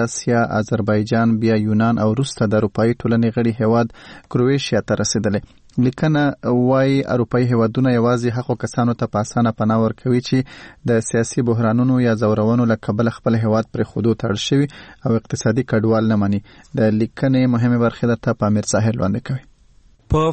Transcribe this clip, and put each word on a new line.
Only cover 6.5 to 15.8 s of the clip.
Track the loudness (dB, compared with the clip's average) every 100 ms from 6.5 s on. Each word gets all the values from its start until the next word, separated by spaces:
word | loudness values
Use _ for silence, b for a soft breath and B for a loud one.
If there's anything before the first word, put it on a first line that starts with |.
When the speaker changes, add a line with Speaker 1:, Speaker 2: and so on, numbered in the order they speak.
| 0 2 2 2 0 0
Speaker 1:
اروپایي | -2 0 0 2
هیوادونه | 2 0 0 0
یوازې | 2 2 0 -2 -4
هغو | -4 -6
کسانو | -4 -2 -2
ته | -2 -2
په | -2
اسانه | -2 0 0 0
پناه | 0 2
ورکوي | 0 -2 -2 -2
چې | 0 -2 -2 B B B -2
د | 0 0
سیاسي | -2 -2 0 0
بحرانونو | 2 2 2 2 2
یا | 2 2
ځورونو | 2 2 2 2 2
له | 0
کبله | -2 -2 -2 -2
خپل | -2 0
هیواد | 2 0 -2
پرېښودو | -4 -4 -2 0
ته | 0 -2
اړ | -4
شوي | 0 0 0 B B B
او | -2 -2
اقتصادي | -2 -4 -2 -2
کډوال | -2 0